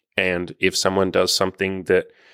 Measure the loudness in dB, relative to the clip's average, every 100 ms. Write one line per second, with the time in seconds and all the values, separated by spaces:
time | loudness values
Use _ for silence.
0 | _ -2 -2 -2 -6 -2 -2 0 0 0
1 | 2 2 0 0 -2 -2 -6 -4 0 0
2 | 0 _ _